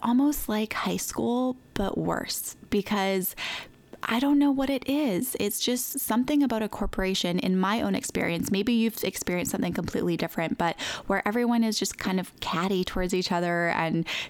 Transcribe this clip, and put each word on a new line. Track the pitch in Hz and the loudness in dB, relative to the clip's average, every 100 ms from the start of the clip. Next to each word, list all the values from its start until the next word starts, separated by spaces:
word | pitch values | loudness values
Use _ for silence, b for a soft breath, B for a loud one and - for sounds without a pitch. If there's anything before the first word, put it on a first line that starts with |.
almost | 226 247 285 285 - | 2 4 4 2 -2
like | 214 214 | -2 -2
high | - 185 180 | -2 -2 -2
school, | - - 226 240 254 254 - | -4 -2 0 0 -2 -4 -6
but | - 196 - | -4 -2 0
worse, | 165 165 - - - - - | -2 -2 -4 -6 -8 -12 -2
because | 208 190 208 190 190 185 - B B B - - - | -2 0 0 2 0 -2 -6 B B B -20 -20 -10
I | - 226 | -2 2
don't | 277 285 | 4 6
know | 285 | 6
what | 269 269 | 4 2
it | 269 - | 0 0
is. | 285 285 180 254 - | 0 2 0 -2 -2
It's | 208 - | -2 0
just | - 247 - - | 0 0 -2 -6
something | - 226 254 294 | 0 2 4 4
about | 269 220 | 4 2
a | 214 | -2
corporation | - 196 - 190 190 180 175 | -2 -2 0 0 0 0 2
in | - 185 | 2 2
my | 185 226 | 2 0
own | 202 | 0
experience. | 190 - - - 170 - | -2 -2 -2 0 -2 0
Maybe | 196 220 | 2 2
you've | 233 226 - | 4 2 0
experienced | 190 - - 180 175 | -4 -4 -2 -2 -2
something | - 180 | -2 -2
completely | 175 170 - 175 165 | -2 -4 -2 0 0
different, | 165 - 160 - | -2 -2 -4 0
but | 170 - B B - | -2 -2 B B -2
where | 196 208 | -2 0
everyone | 233 240 233 | 0 2 2
is | 226 214 | 2 0
just | 190 - | -4 -4
kind | 208 185 | -2 -2
of | 180 - | -4 -8
catty | - 160 185 190 | -4 -2 0 0
towards | 185 196 180 | 0 -2 0
each | 185 175 | 0 0
other | 175 175 170 170 | 0 2 2 2
and | - 165 165 165 B B | 0 0 0 -2 B B